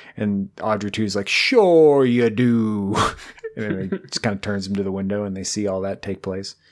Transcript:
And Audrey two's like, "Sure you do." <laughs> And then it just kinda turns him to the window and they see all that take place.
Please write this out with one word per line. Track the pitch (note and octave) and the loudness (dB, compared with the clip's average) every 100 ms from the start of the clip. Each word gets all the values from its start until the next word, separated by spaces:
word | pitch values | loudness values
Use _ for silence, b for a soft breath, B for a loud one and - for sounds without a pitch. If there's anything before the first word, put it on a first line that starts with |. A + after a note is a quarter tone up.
| B - | B -6
And | G#2+ G2+ G2 - | -2 -2 -4 -6
Audrey | G#2+ G#2 G#2 | -4 -2 -4
two's | G2+ G#2+ G2+ | -4 -4 -4
like, | G2 | -2
"Sure | - - B3+ F#3+ E3 D#3 C#3 B2+ | -2 2 4 6 8 8 6 4
you | A#2+ A#2 | 4 2
do." | G#2+ B2 A#2 A2 G#2+ G2 A2 | 2 2 2 2 0 0 0
<laughs> | A2 B B B A4+ - | -2 B B B -12 -8
And | G#2+ | -6
then | F#2+ F#2+ | -4 -4
it | - - | -6 -8
just | - | -6
kinda | A#2 G2 | -4 -4
turns | - G2+ F#2+ | -4 -6 -4
him | G2 | -4
to | |
the | G2 | -2
window | F#2+ G2 G2+ G#2 | -4 -2 -2 -4
and | F#2+ | -6
they | |
see | F#2 - G2+ | -6 -4 -4
all | F#2+ | -4
that | G2 G2 | -4 -6
take | - G2 | -8 -8
place. | G2 F#2+ G2 - B | -6 -8 -10 -16 B